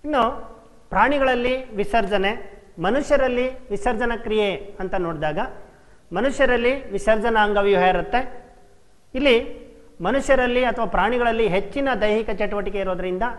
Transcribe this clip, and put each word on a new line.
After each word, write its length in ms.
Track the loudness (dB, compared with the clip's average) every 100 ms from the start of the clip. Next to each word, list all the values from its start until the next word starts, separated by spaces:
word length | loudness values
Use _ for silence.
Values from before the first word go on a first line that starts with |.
ಇನ್ನು 480 | 0 0 0 -2 -14 -20 -20 -20 -4
ಪ್ರಾಣಿಗಳಲ್ಲಿ 840 | 2 2 4 2 0 -2 -4 -6 -6
ವಿಸರ್ಜನೆ, 880 | 0 0 0 0 0 -2 -10 -18 -20 -4
ಮನುಷ್ಯರಲ್ಲಿ 880 | -2 0 2 2 2 0 -2 -6 -8
ವಿಸರ್ಜನಾ 460 | -2 -2 0 -2 -2
ಕ್ರಿಯೆ 640 | -2 0 0 -2 -10 -10
ಅಂತ 160 | -6 -4
ನೋಡಿದಾಗ, 440 | -4 -2 -2 -2 -6 -8 -20 -20 -20 -20 -8 -2
ಮನುಷ್ಯರಲ್ಲಿ 760 | -2 2 2 4 2 0 -4
ವಿಸರ್ಜನಾ 520 | -4 2 2 2 2
ಅಂಗವ್ಯೂಹ 380 | 4 4 4 4
ಇರುತ್ತೆ. 680 | 4 2 0 -2 -2 -10 -20 -20 -20 -20 -20 -20 -10 0
ಇಲ್ಲಿ 200 | 4 4 2 -12 -16 -20 -20 -6
ಮನುಷ್ಯರಲ್ಲಿ 640 | 0 0 4 4 4 2 0
ಅಥವಾ 200 | 0 0
ಪ್ರಾಣಿಗಳಲ್ಲಿ 600 | 0 2 2 0 2 2
ಹೆಚ್ಚಿನ 420 | 0 -2 -2 -2 0
ದೈಹಿಕ 280 | 2 0 -2
ಚಟುವಟಿಕೆ 500 | -2 -2 -2 -4 -4
ಇರೋದ್ರಿಂದ 440 | -2 -2 -4 -2 -4